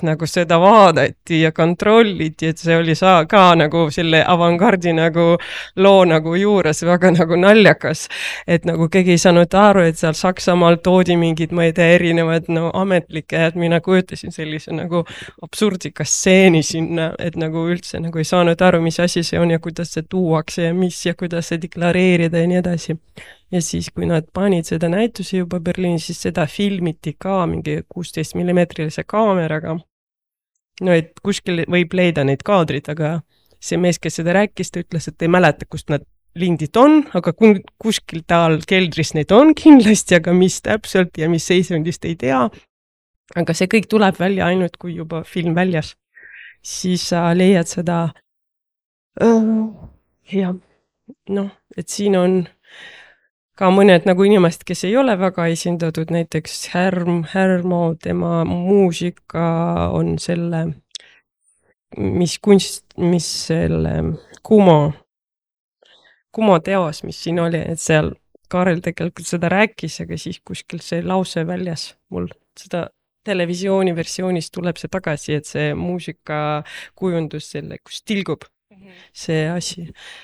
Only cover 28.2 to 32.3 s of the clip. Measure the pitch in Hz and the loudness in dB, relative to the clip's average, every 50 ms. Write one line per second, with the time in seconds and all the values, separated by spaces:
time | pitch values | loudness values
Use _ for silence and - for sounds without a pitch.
28.2 | 156 - - 180 180 180 180 180 175 175 - - 156 156 - - - - - 214 | -8 -6 -6 -4 -2 0 0 0 0 -2 -4 -8 -8 -8 -6 -10 -10 -4 -2 0
29.2 | 226 208 190 175 160 156 156 156 165 165 160 170 - _ _ _ _ _ _ _ | 0 2 0 0 -2 -2 -4 -6 -6 -6 -8 -8 -10 _ _ _ _ _ _ _
30.2 | _ _ _ _ _ _ _ _ _ _ _ - 185 180 175 165 160 - _ - | _ _ _ _ _ _ _ _ _ _ _ -4 0 2 2 2 0 -2 _ -8
31.2 | - 196 196 - - 185 175 165 160 - 180 180 175 165 185 185 180 175 160 151 | -4 -4 -4 -4 -4 -4 -4 -4 -2 0 0 0 0 0 0 0 0 2 2 0
32.2 | 135 139 | 0 0